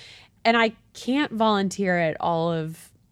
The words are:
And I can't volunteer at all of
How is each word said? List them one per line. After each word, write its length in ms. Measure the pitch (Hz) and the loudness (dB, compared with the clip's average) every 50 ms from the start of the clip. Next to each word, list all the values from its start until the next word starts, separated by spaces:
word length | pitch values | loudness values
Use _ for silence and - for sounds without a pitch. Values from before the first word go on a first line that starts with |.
| - - - - - _ _ _ | -20 -20 -20 -20 -20 _ _ _
And 140 | - 226 233 | 0 2 4
I 160 | 233 226 226 220 - _ _ - | 4 2 0 -2 -6 _ _ -20
can't 360 | - - 240 262 294 294 - | -8 -4 -2 0 0 -2 -2
volunteer 680 | 226 214 220 220 208 196 196 185 - - 202 185 180 175 | 0 0 2 2 2 2 0 -2 -2 -2 0 0 0 2
at 180 | 165 156 - - | 0 0 -2 -2
all 320 | - 170 170 165 165 170 | -2 -2 0 0 0 0
of 400 | 165 160 156 160 160 - - - _ _ _ _ | -2 -2 -4 -8 -10 -14 -20 -20 _ _ _ _